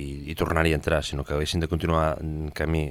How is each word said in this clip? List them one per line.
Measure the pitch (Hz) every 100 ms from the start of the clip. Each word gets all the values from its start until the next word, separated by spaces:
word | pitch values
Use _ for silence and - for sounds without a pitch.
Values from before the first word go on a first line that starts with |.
| 71 71 71
i | 82
tornar-hi | 85 80 82
a | 78
entrar, | 78 80
sinó | - 69
que | 69
haguessin | 73 78 87
de | 82
continuar | 82 82 82 78 -
en | 78 76 78
camí, | - 78 80 73